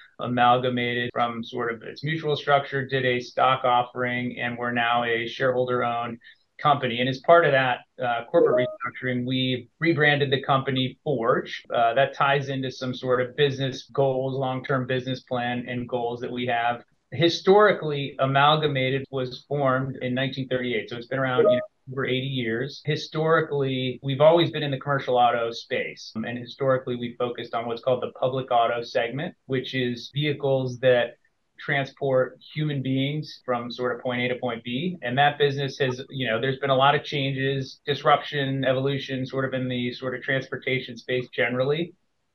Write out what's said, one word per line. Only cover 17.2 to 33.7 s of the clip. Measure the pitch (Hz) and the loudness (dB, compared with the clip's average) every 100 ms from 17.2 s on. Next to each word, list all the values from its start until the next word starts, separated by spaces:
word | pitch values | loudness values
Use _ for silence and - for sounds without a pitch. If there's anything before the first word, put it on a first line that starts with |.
| 170 - - 202 208 - 156 143 139 - | 2 2 6 8 8 4 0 -4 -4 0
Amalgamated | 135 139 143 156 151 135 131 135 139 | 2 6 6 6 2 0 0 -2 -4
was | 135 127 127 - | -6 -6 -8 -6
formed | 143 135 131 135 131 | 0 2 2 0 -4
in | 127 | -4
nineteen | 123 135 131 127 | -2 -2 -4 -4
thirty-eight. | 127 123 110 - | -2 -2 -4 -4
So | 120 | -10
it's | - | -6
been | 135 | -4
around, | 131 127 | 0 2
you | - 123 | 4 4
know, | - _ - | 0 _ -12
over | 127 | -6
eighty | 123 127 135 | -2 -2 -2
years. | 131 113 117 139 - | -4 -2 -2 -4 -8
Historically, | 147 151 - 156 160 160 156 143 135 131 127 123 | -4 -4 -4 -2 2 2 2 -2 -2 -2 -4 -4
we've | 139 135 | -4 4
always | 156 170 151 | 6 6 4
been | 156 | -2
in | 143 | -4
the | 131 | -4
commercial | 147 139 - 123 | -2 -2 0 4
auto | 120 120 117 | 4 2 -2
space. | 117 - 120 95 - - 110 | -6 -6 -4 -4 -10 -12 -8
Um, | 113 | -8
and | 123 | -8
historically, | 120 - 135 131 131 123 | -10 -4 0 0 0 -6
we | 120 - | -6 -4
focused | 120 120 117 | -4 -4 -6
on | 117 117 | -6 -4
what's | 117 | -4
called | - 123 | 0 0
the | 120 - | -2 -2
public | 131 131 131 | -2 -2 0
auto | 120 117 120 | 2 2 0
segment, | 120 127 117 127 180 - - | -2 -2 -2 -4 -8 -10 -4
which | 131 120 | -4 -2
is | 131 123 120 - | -2 -2 -4 -8
vehicles | 139 151 143 139 135 127 120 | -2 -2 0 0 0 0 0
that | 127 120 117 - _ _ _ - | 4 4 2 -6 _ _ _ -12
transport | - 143 135 - 139 131 127 - - | -4 -2 -4 -4 0 2 0 -4 -12
human | 156 151 139 | -4 -2 -2
beings | 131 135 139 151 147 - | -2 0 0 -2 -8 -10
from | - 120 120 | -4 -4 -4